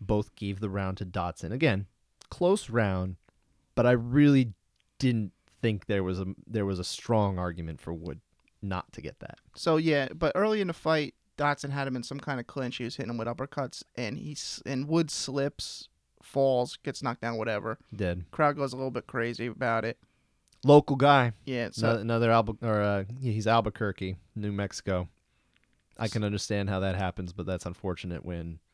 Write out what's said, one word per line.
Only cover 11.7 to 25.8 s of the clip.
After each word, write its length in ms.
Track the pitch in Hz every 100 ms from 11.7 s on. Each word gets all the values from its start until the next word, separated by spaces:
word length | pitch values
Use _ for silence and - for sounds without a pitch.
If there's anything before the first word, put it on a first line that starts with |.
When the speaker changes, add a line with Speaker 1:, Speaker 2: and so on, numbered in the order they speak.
Speaker 2:
had 160 | 139 135
him 80 | 127
in 60 |
some 160 | 120 143
kind 220 | 147 131
of 60 | 240
clinch. 300 | 139 127 -
He 80 |
was 120 | 123 -
hitting 140 | 117
him 80 | 120
with 100 | 113
uppercuts, 540 | 117 135 - 131 - -
and 220 | - 113 143
he 160 | 151
s-, 300 | 151 - -
and 240 | - 131 147
Wood 220 | 165 156
slips, 800 | - - 139 139 - - - - _ _ _
falls, 560 | - 139 135 127 123 -
gets 200 | 147 -
knocked 180 | 135 120
down, 160 | 117 113
whatever. 400 | 113 104 107 113 _
Speaker 1:
Dead. 300 | 104 92 87 85
Speaker 2:
Crowd 260 | - 151 147
goes 160 | 139
a 40 | 127
little 140 | 131
bit 160 | 120 -
crazy 380 | 123 117 117
about 400 | 117 - 123 113
it. 140 | 110 - _ _ _ _ _ _
Speaker 1:
Local 320 | 135 147 - 135
guy. 360 | 143 139 120 -
Speaker 2:
Yeah, 240 | - 123 113
so 180 | - 113
Speaker 1:
Ano-, 100 | 117
another 300 | 113 117 117
Albu-, 320 | 113 110 107
or, 180 | 117 104
uh, 240 | 104 101 98 127
yeah, 120 | 127
he's 140 | 107 107
Albuquerque, 680 | 117 104 - 107 - 92 92 _
New 180 | - 104
Mexico. 580 | 101 98 - - 92 85 _ _ _ _ _ _ _